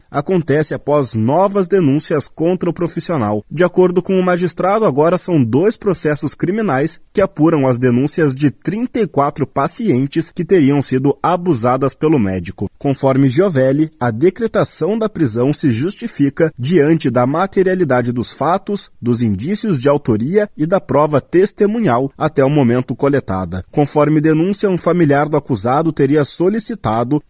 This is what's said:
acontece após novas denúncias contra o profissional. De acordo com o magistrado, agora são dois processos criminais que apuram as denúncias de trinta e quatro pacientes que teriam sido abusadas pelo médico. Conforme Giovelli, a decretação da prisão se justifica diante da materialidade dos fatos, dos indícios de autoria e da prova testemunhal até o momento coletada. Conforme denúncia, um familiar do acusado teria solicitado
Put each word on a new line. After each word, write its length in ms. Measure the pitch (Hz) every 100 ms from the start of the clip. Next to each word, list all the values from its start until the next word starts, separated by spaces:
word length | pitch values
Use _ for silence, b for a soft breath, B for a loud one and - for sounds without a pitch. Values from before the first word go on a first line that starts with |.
| -
acontece 640 | 139 160 185 143 147 147 135
após 400 | - 147 131 110
novas 520 | 113 160 196 202 175
denúncias 600 | 196 147 147 - 151 -
contra 420 | - 165 185 175
o 40 |
profissional. 680 | 170 170 170 - 160 104 104 -
De 140 | 151
acordo 400 | 175 185 180 180
com 160 | 185 190
o 20 |
magistrado, 640 | 180 175 180 - 180 214 208
agora 320 | 135 165 180
são 260 | - 160
dois 320 | 113 127 202 -
processos 600 | 208 170 151 147 143 -
criminais 640 | 175 214 208 131 160 - -
que 80 | -
apuram 480 | 190 - 160 156 131
as 120 | 120
denúncias 560 | 127 120 147 - 147 131
de 160 | 143
trinta 480 | - - 208 247 247
e 80 | 196
quatro 400 | 139 143 - 135
pacientes 840 | - 139 - 220 127 139 170 -
que 140 | - 160
teriam 380 | 190 135 143
sido 340 | - 131 139 -
abusadas 720 | 151 180 180 123 123 131 139 -
pelo 240 | 156 147
médico. 500 | 98 92 85 - 101 -
Conforme 500 | 143 131 135 135 139
Giovelli, 640 | 127 196 139 131 143 156 -
a 120 | 120
decretação 880 | 110 175 - 226 208 147 - 160 220
da 100 | 220
prisão 420 | 170 135 110 135
se 200 | 147 147
justifica 840 | 113 170 - 233 - 139 - 160 -
diante 500 | 131 180 147 165 139
da 160 | 120 123
materialidade 840 | 160 190 202 185 185 156 123 120
dos 220 | 120 107
fatos, 580 | - 139 190 - 202 - -
dos 220 | 117 117
indícios 400 | 117 95 143 208
de 240 | 220 135 131
autoria 600 | 147 - 107 131 208 208 -
e 80 | 160
da 160 | 185
prova 400 | - 135 151 143
testemunhal 880 | - 170 208 - 202 233 180 120 139 -
até 260 | 151 -
o 60 | 135
momento 440 | 151 120 123 123
coletada. 720 | 120 139 139 - 95 87 92 -
Conforme 480 | 151 143 151 147 156
denúncia, 500 | 156 156 185 202 202
um 80 | 175
familiar 520 | 175 175 151 139 151
do 80 | 151
acusado 560 | - 113 123 143 165
teria 320 | - 135 151 139
solicitado 960 | - 180 220 - 220 117 113 123 147